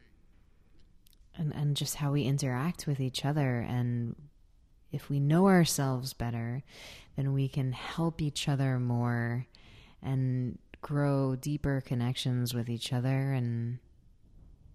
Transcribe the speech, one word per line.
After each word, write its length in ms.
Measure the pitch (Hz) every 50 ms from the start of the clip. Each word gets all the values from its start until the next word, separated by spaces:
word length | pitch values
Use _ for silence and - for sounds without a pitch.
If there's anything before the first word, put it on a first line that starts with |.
| - - - - - - - - - - - - - - - - - - - - - - - _ - - - -
and, 160 | 160 147 -
and 220 | 117 147 147 143
just 180 | - 147 - -
how 160 | - 151 143
we 120 | 139 147 -
interact 600 | 123 139 143 143 131 123 123 139 175 175 - - 151
with 100 | 143 131
each 240 | 131 127 131 - -
other. 360 | 139 147 151 143 131 123 120
And 560 | 110 - 123 123 120 120 120 120 120 117 - - 143 143 _ - - - - - - _ - _ - -
if 160 | - 135 - -
we 120 | 143 143
know 260 | 143 143 156 175 190
ourselves 680 | 196 190 180 165 - - - 139 135 131 123 131 131
better, 500 | - - 120 117 117 117 113 117 120 135 - - - - - - - - - - -
then 180 | - 139 139
we 160 | 135 139 135 131
can 220 | - 147 131 131
help 480 | 123 - - - - - 165 165 160 -
each 280 | 160 147 - - - 160
other 320 | 139 131 139 135 127 123
more 640 | 123 120 120 120 120 120 120 117 117 117 120 123 127 - - - - - - - - - - -
and 560 | - 131 135 131 131 131 127 127 127 120 - - - - - -
grow 540 | - - 147 143 143 143 139 139 135 131 131
deeper 440 | 127 - 147 147 143 - 143 139 135 -
connections 640 | - 135 120 120 123 123 - - 131 123 123 123 117
with 160 | 120 120 113 120
each 240 | 117 113 - -
other. 400 | 131 123 120 131 135 135 135 139
And 460 | 135 127 120 120 117 117 117 117 123 123 - - - - _ - - _ - - - - - - - - - -